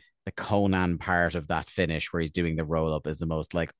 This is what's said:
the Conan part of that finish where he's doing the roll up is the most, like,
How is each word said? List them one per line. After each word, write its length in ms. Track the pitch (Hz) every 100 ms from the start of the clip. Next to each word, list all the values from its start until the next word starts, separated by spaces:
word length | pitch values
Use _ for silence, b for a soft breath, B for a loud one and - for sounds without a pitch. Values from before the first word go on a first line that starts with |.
| b _
the 60 | 95
Conan 640 | - - 101 101 92 90 85
part 380 | - 87 85
of 120 | 85 76
that 220 | 82 -
finish 420 | - 82 80 -
where 100 | 85
he's 100 | 78
doing 240 | 90 85
the 100 | 80
roll 280 | 76 80 80
up 140 | 76 76
is 120 | 76
the 60 |
most, 280 | 80 80 78
like, 180 | 87 73